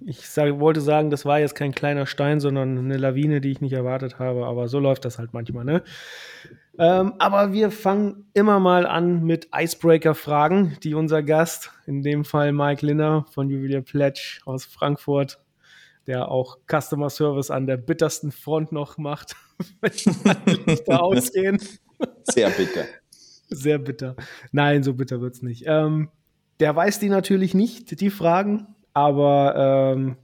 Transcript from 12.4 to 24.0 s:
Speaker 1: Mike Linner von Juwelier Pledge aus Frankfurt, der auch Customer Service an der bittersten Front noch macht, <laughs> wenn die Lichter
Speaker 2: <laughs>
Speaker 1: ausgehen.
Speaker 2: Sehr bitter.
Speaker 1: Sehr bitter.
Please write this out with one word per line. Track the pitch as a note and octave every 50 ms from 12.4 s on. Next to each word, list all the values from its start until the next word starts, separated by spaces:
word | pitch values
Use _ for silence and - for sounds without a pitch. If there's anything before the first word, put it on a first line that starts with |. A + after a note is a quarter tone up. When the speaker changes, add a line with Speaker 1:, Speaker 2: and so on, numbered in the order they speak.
| D3 D3
Speaker 1:
Mike | C#3+ D3 C#3+ C#3+ C#3+ C#3 D3+
Linner | D3 D3 D3+ D3+ D3+ D#3 D#3 D3 -
von | - C#3 C#3 C#3
Juwelier | C#3 C3+ C3+ C3+ C#3 C3+
Pledge | B2+ - - C#3+ C#3+ C#3 C#3 - - - - - -
aus | C3+ C3 B2+ -
Frankfurt, | - - - D3 C#3+ C#3+ - - C#3+ C#3+ C#3 C3+ - - _ _ _ _ _ _ _ - - - _ _ _ -
der | C3+ B2+ B2 - -
auch | C#3 C3 B2+ - - _ _ -
Customer | D#3+ D3 - - D3+ C#3+ D3 C#3
Service | - - D3+ D3 C#3 C#3 C3 -
an | C#3 C3+ C3+
der | C3 C3 B2
bittersten | A#2 - D#3+ E3 E3 D3+ - - - C#3+
Front | - - - C#3+ D#3 D#3 D#3 -
noch | D#3+ D3 C#3+ - -
macht, | - D3+ C#3+ D3 - - - - - _ _ _ -
<laughs> | F3+ - - -
wenn | - C#4 - - - G3 D3 - - G3+ F3+ - -
die | G3 E3+ - - F3
Lichter | D#3 D#3 - - E3 F3
Speaker 2:
<laughs> |
Speaker 1:
ausgehen. | F3 F#3 G3 B3 B3 - - F#3 F#3+ G3 G3+ G3+ - - - - _ _ _ - - - - -
Speaker 2:
Sehr | - - - A#2+ G#2+ F#2+
bitter. | - - - - - - - - - - _ _ _ _ - - _ _ _ -
Speaker 1:
Sehr | G3+ C3+ C3+ D3+ D3+ C#3+
bitter. | B2+ C3+ A#2+ -